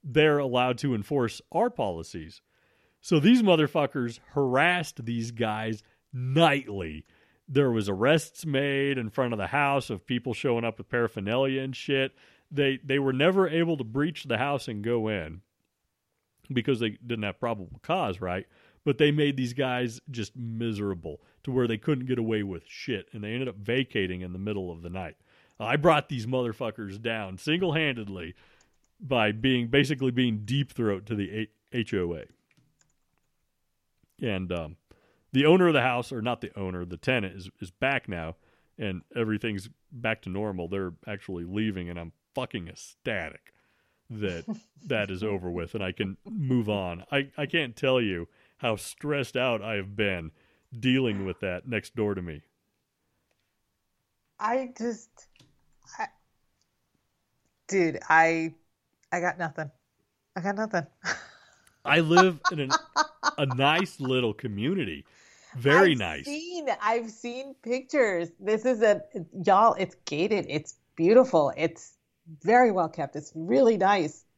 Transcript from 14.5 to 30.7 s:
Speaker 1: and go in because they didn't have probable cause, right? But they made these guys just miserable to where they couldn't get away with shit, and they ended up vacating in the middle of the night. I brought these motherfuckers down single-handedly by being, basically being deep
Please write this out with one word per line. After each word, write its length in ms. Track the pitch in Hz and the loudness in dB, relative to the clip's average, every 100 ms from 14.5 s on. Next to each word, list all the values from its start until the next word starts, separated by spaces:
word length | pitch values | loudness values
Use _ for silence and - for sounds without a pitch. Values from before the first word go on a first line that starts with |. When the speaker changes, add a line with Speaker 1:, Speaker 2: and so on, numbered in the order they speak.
| 143 - | -2 -4
Speaker 1:
and 160 | 107 | -6
go 240 | 110 120 107 | -2 0 0
in 360 | 104 78 85 _ _ _ _ _ _ _ _ _ _ _ | -2 -4 -12 _ _ _ _ _ _ _ _ _ _ _
because 280 | 127 113 123 | -2 0 0
they 100 | 117 | 0
didn't 340 | 104 120 117 | -4 -8 -6
have 140 | 104 90 | -4 -4
probable 400 | 120 110 90 - | -4 -4 -8 -16
cause, 380 | - 180 131 92 | -4 -2 -2 -4
right? 260 | 90 90 - _ _ _ | -4 -6 -8 _ _ _
But 140 | - 135 | -4 4
they 120 | 151 | 4
made 260 | 147 147 131 | 4 0 0
these 160 | 123 | -4
guys 480 | 120 127 123 123 113 - | -2 -2 -2 -4 -6 -12
just 240 | 120 101 127 | -8 -8 -8
miserable 840 | 117 113 117 104 101 92 82 73 _ _ | -8 -4 -4 -2 -4 -4 -8 -14 _ _
to 80 | - | -4
where 160 | 131 120 | 0 0
they 100 | 110 | 0
couldn't 280 | - 143 127 | -2 -2 -2
get 120 | 123 | -2
away 240 | 113 110 | 0 0
with 240 | 101 87 - | -2 -8 -12
shit, 420 | - - 107 - | -14 -6 -6 -6
and 100 | 113 | -12
they 100 | 104 | -8
ended 160 | 117 131 | -6 -6
up 80 | 101 | -8
vacating 640 | 101 123 131 110 92 90 | -2 0 0 0 -2 -2
in 120 | 92 | -8
the 60 | 90 | -6
middle 340 | 101 101 92 | -4 -4 -6
of 100 | 82 | -8
the 80 | 85 | -10
night. 260 | 92 85 - _ _ _ _ | -8 -10 -14 _ _ _ _
I 160 | 110 147 | -2 2
brought 320 | 160 151 - | 4 4 0
these 180 | 131 110 | -8 -2
motherfuckers 760 | 127 120 107 120 107 104 98 | -2 -2 -4 -8 -8 -10 -8
down 380 | 113 113 98 95 | -6 -4 -6 -8
single-handedly 960 | - 165 185 156 156 120 104 95 80 - _ _ _ _ _ _ | -2 0 0 0 -2 -2 -8 -10 -12 -14 _ _ _ _ _ _
by 320 | 156 127 107 | -2 2 2
being, 360 | 107 131 127 117 | 2 2 2 2
basically 420 | 139 135 143 131 | 2 2 0 -2
being 340 | 123 123 107 | 2 0 0
deep 280 | 104 135 135 | -2 -2 -2